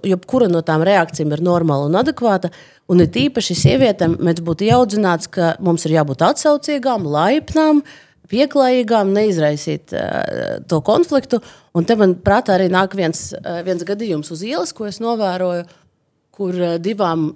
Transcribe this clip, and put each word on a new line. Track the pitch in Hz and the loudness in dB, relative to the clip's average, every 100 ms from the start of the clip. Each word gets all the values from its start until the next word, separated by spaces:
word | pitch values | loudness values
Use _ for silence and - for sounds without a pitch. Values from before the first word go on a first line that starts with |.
jebkura | 196 180 - 254 214 | -2 -2 0 0 2
no | 170 | 2
tām | 165 156 | 0 0
reakcijām | 180 196 165 - 151 | 2 2 2 -2 -4
ir | 151 | -2
normāla | 180 175 165 139 143 | 0 2 2 0 0
un | 185 | 0
adekvāta, | 262 - 233 185 175 - - _ - | 0 -2 0 0 -2 -10 -20 _ 0
un | 180 | 2
it | 165 240 | 4 2
īpaši | 277 247 - 175 | -2 -2 -4 2
sievietēm | - 262 247 196 165 165 | 2 4 2 2 0 0
mēs | 175 170 | 0 -2
būtu | 170 160 208 | -4 -2 2
jāaudzināts, | 247 233 208 190 165 - | 4 4 2 0 0 -4
ka | 190 165 - | -2 -2 0
mums | 185 170 160 | 0 0 2
ir | 160 | 0
jābūt | 147 131 | 0 0
atsaucīgām, | 175 302 311 294 294 285 262 226 156 | 0 2 2 0 0 -4 -2 -2 -2
laipnām, | 147 180 302 302 311 311 294 - - _ _ | 0 2 0 0 0 2 2 0 -10 _ _
pieklājīgām, | _ 226 285 285 254 254 226 226 196 | _ -2 0 2 2 2 2 2 2
neizraisīt, | 202 214 170 151 147 160 151 - | 2 2 2 0 0 -4 -8 -6
ā, | - - - - - 50 - - | -6 -4 -4 -4 -6 -6 -8 -2
to | 156 | -2
konfliktu. | - 220 349 277 - 240 - - _ | 2 2 2 0 0 -2 -4 -18 _
Un | 170 170 | -2 2
te | 220 | 4
man | 190 | 4
prātā | 180 - 214 247 185 | 2 2 2 2 2
arī | 185 | 2
nāk | 185 190 | 2 0
viens, | 196 165 160 - | 0 -2 -4 -8
ā, | - - 170 | -10 -10 -8
viens | 180 175 170 | -4 -6 -4
gadījums | 202 226 151 147 | -6 -4 -4 -6
uz | 160 | -10
ielas, | 214 330 349 - | -6 -6 -6 -8
ko | 208 | -10
es | 208 | -6
novēroju, | 226 233 196 180 180 175 175 _ _ _ _ _ _ - | -4 -2 -2 -2 -2 -4 -8 _ _ _ _ _ _ -8
kur, | 190 | -6
ā, | 180 175 170 | -2 -2 -2
divām | 180 202 180 165 156 | -4 -2 0 0 -4